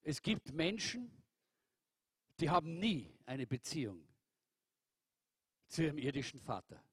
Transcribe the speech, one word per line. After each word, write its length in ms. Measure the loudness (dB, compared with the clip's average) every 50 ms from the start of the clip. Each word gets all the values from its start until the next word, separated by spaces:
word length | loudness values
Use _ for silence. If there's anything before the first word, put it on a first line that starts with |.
| _
Es 160 | -2 -2 0
gibt 320 | _ 2 2 2 0 -6 -2
Menschen, 580 | 2 2 2 2 2 -2 -4 -4 -4 -8 -10 -12 -20 -20 _ _ _ _ _ _ _ _ _ _ _ _ _ _ _ _ _ _ _ _ _ _ _
die 100 | 2 6
haben 280 | 6 4 4 2 -4 0
nie 300 | 2 2 2 2 0 -6 -14 -18 -8
eine 220 | -6 -4 -4 -2
Beziehung 580 | -2 -2 -4 -2 -4 -2 -2 -2 -2 -4 -6 -12 _ -20 _ _ _ _ _ _ _ _ _ _ _ _ _ _ _ _ _ _ _ _ _ _ _ _ _ _ _ _ _ _ _
zu 160 | -2 2 2
ihrem 140 | 2 2 0
irdischen 420 | -2 0 0 0 -2 -4 -6 -10
Vater 420 | -6 -4 -4 -4 -4 _ -18 -20 -20 _